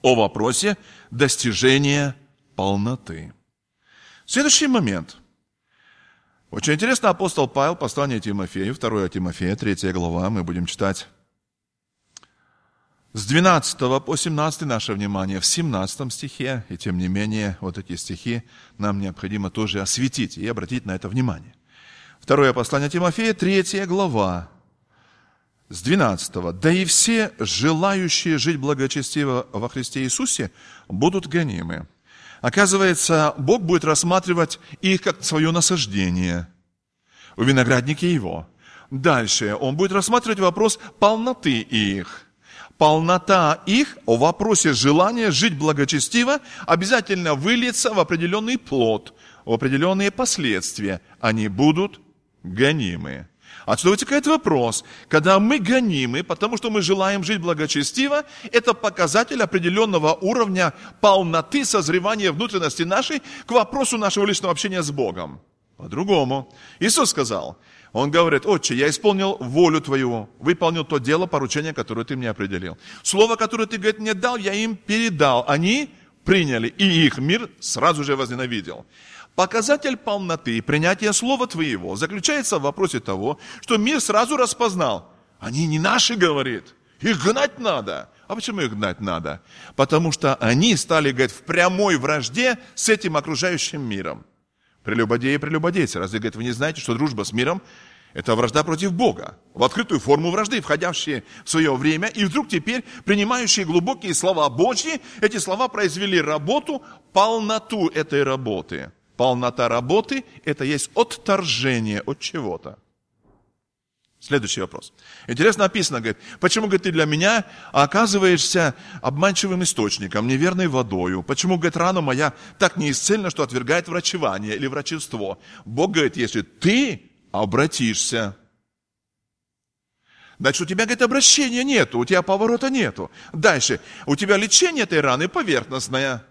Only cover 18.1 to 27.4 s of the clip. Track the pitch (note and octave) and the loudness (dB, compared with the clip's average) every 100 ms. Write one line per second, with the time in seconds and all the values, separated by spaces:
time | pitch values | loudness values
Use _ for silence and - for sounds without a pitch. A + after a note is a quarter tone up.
18.1 | G2 A#2+ A#2 - - - - G#2 G2+ G2 | -8 -6 -6 -8 -20 -20 -6 -4 -2 -6
19.1 | E2+ F#2+ G#2 F#2+ - G#2+ G2+ F#2+ - B2+ | -6 -6 -4 -4 -4 -4 -2 -4 -2 -2
20.1 | - A2 - G#2 A2+ - B2 G#2 F#2 G2 | -2 -6 -6 -6 -6 -6 -8 -6 -8 -4
21.1 | A#2 B2+ D#2 - _ _ _ - - - | -2 -2 -4 -12 _ _ _ -20 -20 -20
22.1 | _ - C#3+ C#3 B2+ A#2 C#3 C#3+ E3+ F3+ | _ 0 4 4 2 -2 -2 -2 0 -2
23.1 | E3 A3+ G#3 F#3 G3 F3+ G3 F#3+ F#3 F#3+ | 0 -2 0 2 2 0 -4 -2 0 0
24.1 | A2+ F#2+ F2 E2 _ _ _ _ _ _ | 2 0 -2 -8 _ _ _ _ _ _
25.1 | _ _ _ _ _ _ F2+ G#2 F#3+ B2+ | _ _ _ _ _ _ -8 0 2 2
26.1 | F#2 - F#2 F2 F2+ D#3 F3+ F3 - - | 0 -6 -6 -6 0 2 2 2 2 4
27.1 | A#3 G#3+ - | 2 0 -4